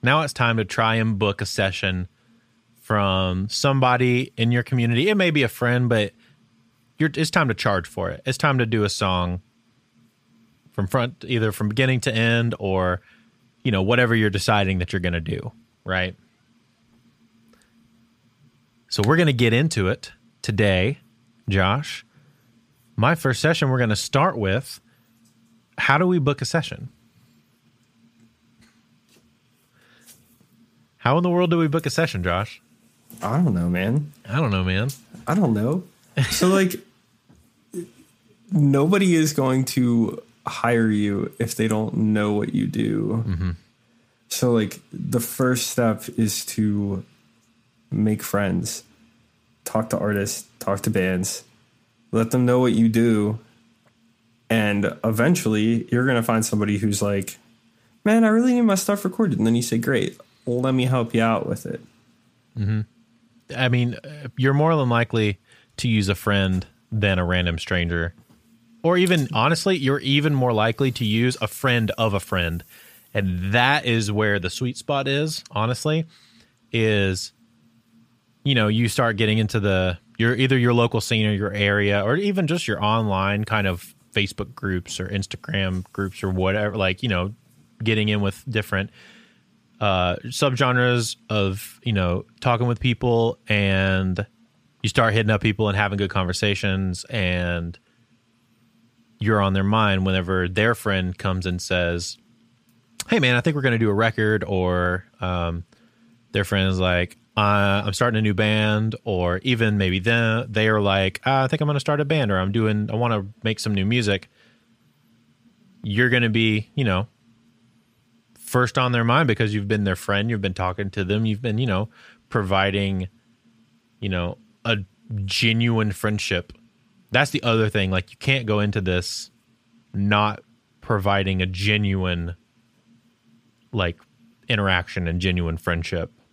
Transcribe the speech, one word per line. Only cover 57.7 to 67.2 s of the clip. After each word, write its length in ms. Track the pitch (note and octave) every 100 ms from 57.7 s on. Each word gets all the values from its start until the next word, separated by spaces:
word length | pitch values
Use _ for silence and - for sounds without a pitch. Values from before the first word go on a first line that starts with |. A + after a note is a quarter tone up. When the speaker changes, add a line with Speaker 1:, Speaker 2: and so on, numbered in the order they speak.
| _ _ _
Speaker 2:
"Man, 200 | G#3 A3+
I 60 | A3+
really 240 | A3 B3+
need 80 | B3
my 120 | A#3 G3
stuff 300 | - G3+ F#3+
recorded." 320 | - G#3+ A2+
And 80 | A2
then 100 | A#2
you 60 |
say, 160 | A#2+ A2+
"Great, 420 | A#2 C3 - - - _ -
let 260 | A#2+ C3
me 120 | C3 B2+
help 280 | C3 A2+
you 80 | A2+
out 260 | A2+ A2 -
with 180 | - -
it." 160 | - - _ _ _ _ _ _ -
Speaker 1:
Mm-hmm. 240 | G2+ G#2+ G#2+ _ _ _ _ _ _ B2+
I 140 | B2+
mean, 260 | B2 A#2+ A#2+
uh, 260 | - D3 C#3 -
you're 160 | C3
more 220 | C#3 D#3 D#3+
than 140 | B2+
likely 500 | A#2+ A#2 A#2 G#2+ G2 _ _ _ -
to 100 | B2
use 220 | A2 G2
a 60 | G2
friend 500 | - G2+ F#2+ F#2 F#2 _ _
than 280 | A2 G2+
a 60 | F#2